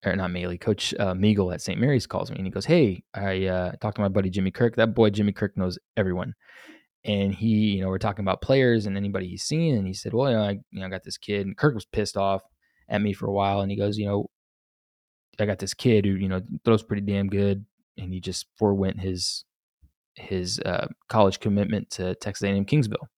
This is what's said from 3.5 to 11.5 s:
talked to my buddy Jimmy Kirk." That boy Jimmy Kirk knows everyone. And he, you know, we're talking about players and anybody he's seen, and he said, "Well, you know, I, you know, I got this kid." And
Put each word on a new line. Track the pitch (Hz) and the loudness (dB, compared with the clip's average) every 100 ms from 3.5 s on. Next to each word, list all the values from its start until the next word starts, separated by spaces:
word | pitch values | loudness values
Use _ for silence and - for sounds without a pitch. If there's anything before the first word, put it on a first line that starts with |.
| 92 90 - | 0 -2 -4
talked | 113 104 | -6 0
to | |
my | 101 | 0
buddy | 98 95 | 2 0
Jimmy | 95 95 | 0 -2
Kirk." | - 120 117 | 2 0 4
That | 113 | 0
boy | 107 110 | 4 4
Jimmy | 101 104 | 4 0
Kirk | 98 101 - | 0 -4 -2
knows | 92 87 _ - | -4 -4 _ -2
everyone. | 95 90 - - _ - - - _ _ | 0 0 -4 -10 _ -20 -20 -20 _ _
And | - 101 98 | -2 0 0
he, | 95 110 107 107 | 0 2 2 2
you | 98 | 2
know, | 95 | 0
we're | 95 | -2
talking | 107 101 | -2 -2
about | 98 92 | -2 -2
players | - 135 127 117 104 | 2 4 6 4 0
and | 98 | -4
anybody | 101 98 92 | -4 -4 -6
he's | 92 | -8
seen, | - 151 165 127 | -4 0 2 2
and | 95 | 0
he | |
said, | 92 - | -4 -4
"Well, | 113 135 | 0 2
you | 113 | 2
know, | |
I, | 104 | 2
you | 101 - - | -2 -8 -12
know, | 95 | -8
I | |
got | 92 | -10
this | - - | -10 -14
kid." | - 104 | -4 -2
And | 98 | -2